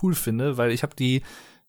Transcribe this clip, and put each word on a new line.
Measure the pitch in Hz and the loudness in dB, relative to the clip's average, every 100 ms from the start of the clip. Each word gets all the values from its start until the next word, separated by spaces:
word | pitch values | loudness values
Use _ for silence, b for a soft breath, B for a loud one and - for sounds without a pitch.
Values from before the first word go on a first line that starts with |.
cool | 190 | 0
finde, | 165 - 113 143 127 | 0 0 -2 -2 0
weil | 120 | 0
ich | 117 | 0
hab | 143 - | -2 0
die | 127 131 B B B B | 2 2 B B B B